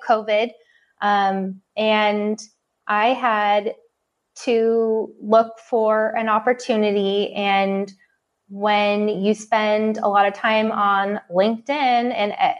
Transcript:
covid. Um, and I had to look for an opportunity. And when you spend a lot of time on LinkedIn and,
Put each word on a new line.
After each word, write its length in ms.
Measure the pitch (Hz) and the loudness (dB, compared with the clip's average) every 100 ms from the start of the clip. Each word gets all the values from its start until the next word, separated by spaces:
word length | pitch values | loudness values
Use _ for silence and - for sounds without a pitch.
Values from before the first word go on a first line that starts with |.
| - | -2
covid. 440 | 220 214 208 233 - _ _ _ - | -2 0 -2 -2 -6 _ _ _ -6
Um, 600 | 208 202 196 190 190 190 _ - | -2 0 0 -2 -4 -8 _ -4
and 640 | 220 214 208 208 208 214 - _ _ _ - | 0 2 2 0 -2 -6 -10 _ _ _ -4
I 200 | 214 226 | 0 0
had 680 | 262 254 214 208 208 208 - _ _ _ _ _ - | 0 0 0 0 0 -2 -6 _ _ _ _ _ -10
to 680 | - 226 226 226 226 220 - - | -2 2 2 2 0 0 -4 -8
look 380 | 208 220 226 - | 2 4 4 -2
for 500 | - 233 214 214 220 233 | -4 0 2 2 0 -2
an 100 | 220 | 0
opportunity. 1000 | 214 233 247 - 220 214 202 196 202 202 | 0 0 -2 0 0 2 0 0 0 -2
And 580 | - 202 196 196 196 196 196 _ _ _ _ - | -2 0 0 0 -2 -6 -12 _ _ _ _ -18
when 580 | 196 208 208 208 208 214 | -4 0 2 2 0 -2
you 240 | 190 196 | 0 0
spend 640 | 214 - 226 214 214 220 208 | -2 0 0 2 0 0 0
a 100 | 208 | 0
lot 200 | 202 202 | 2 2
of 60 | |
time 380 | 196 220 214 220 | 0 0 0 0
on 480 | 208 202 196 196 208 - | 0 0 0 0 -6 -4
LinkedIn 380 | 175 208 226 - | 0 0 0 -4
and, 640 | 294 262 240 240 - 208 - 180 - | -2 0 0 0 -2 -4 -2 -2 -2